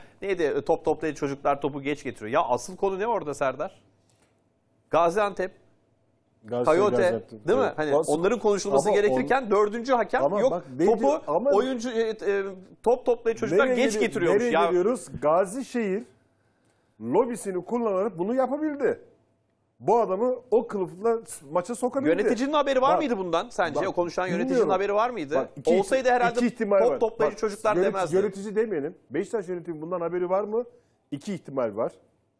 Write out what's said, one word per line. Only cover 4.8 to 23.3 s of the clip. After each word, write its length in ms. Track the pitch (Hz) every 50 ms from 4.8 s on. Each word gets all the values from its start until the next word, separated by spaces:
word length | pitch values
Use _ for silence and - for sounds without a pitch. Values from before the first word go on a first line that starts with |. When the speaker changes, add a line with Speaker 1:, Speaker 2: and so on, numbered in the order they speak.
| _ -
Speaker 1:
Gaziantep, 600 | 147 156 170 170 170 214 208 202 185 - 185 190 - _ _ _ _ _ _ _ _ _ _ _ _ _ _ _ _ _ -
Speaker 2:
Galatasaray, 360 | 107 120 123 123 156 156 180
Speaker 1:
Coyote, 180 | 208 202 165
Speaker 2:
Gaziantep. 500 | - 185 175 120 107 - - 117 104 104
Speaker 1:
değil 120 | 156 226 269
mi? 60 | 240
Speaker 2:
Evet. 80 | 165 -
Speaker 1:
Hani 180 | 151 156 147 139
Speaker 2:
Olsun. 240 | 151 170 139 151 160
Speaker 1:
onların 200 | 175 202 240 202
konuşulması 500 | - 208 202 185 - 202 - - - 214
Speaker 2:
Ama 60 | 196 202
Speaker 1:
gerekirken 420 | 208 208 - 254 - - 240 269 254
Speaker 2:
on-, 80 | 202
Speaker 1:
dördüncü 420 | 190 208 208 208 208 240 226 269 262
hakem 300 | 233 208 - - 262 139
Speaker 2:
ama 160 | 151 196 208
Speaker 1:
yok. 120 | 233 262
Speaker 2:
bak 120 | 170 180 - 139 127 135
ne 60 | 170
Speaker 1:
Topu 140 | 208 233 202
Speaker 2:
diyor, 220 | 254 277 302 311 -
ama 220 | 151 147 180 233 277
Speaker 1:
oyuncu, 380 | 285 214 247 262 262 226 220 262
e, 200 | 220 226 226 220
e, 340 | 214 - 160 202 196 196 196 196 185 185 185 - - _ -
top 220 | 214 247 - -
toplayıcı 340 | 254 233 233 - 226 226 -
çocuklar 260 | - 139 165 208 262
Speaker 2:
nereye 80 | 262 254
Speaker 1:
geç 180 | 240 254 226 208
Speaker 2:
geliyor, 140 | 220 202
Speaker 1:
getiriyormuş 340 | 220 - 208 170 165 190 214 240
Speaker 2:
nereye 80 | 240
Speaker 1:
ya. 140 | 160 160 170
Speaker 2:
geliyoruz? 420 | 170 180 175 180 220 254 - - - - 117
Gazişehir 840 | 139 147 160 180 202 180 208 277 247 - - 240 220 196 185 226 247 - _ _ _ _ _ _ _ _ _ _ _ _ _ _ _ _ _ -
lobisini 640 | 110 120 143 208 262 240 240 - - 202 185 180 175
kullanarak 520 | - 226 240 233 214 190 185 202 233 180 165
bunu 160 | 180 208 254
yapabildi. 640 | 262 262 233 277 294 302 311 285 285 262 165 113 - - - _ _ _ _ _ _ _ _ _ _ _ _ _ _
Bu 200 | 120 165 226 240
adamı 360 | 220 185 190 196 240 254 254 247 - -
o 160 | 214 247 240
kılıfla 500 | - - 196 180 156 165 180 214 233 226 226 - - - - 151 139
maça 240 | 156 175 180 - 240
sokabildi. 340 | - 247 254 - - 277 156
Speaker 1:
Yöneticinin 440 | 170 190 208 208 254 208 262 277 311
haberi 280 | 294 277 285 269 254
var 100 | 254 277 -
Speaker 2:
Bak, 40 |
Speaker 1:
mıydı 200 | - 311 247 240
bundan 320 | 190 190 175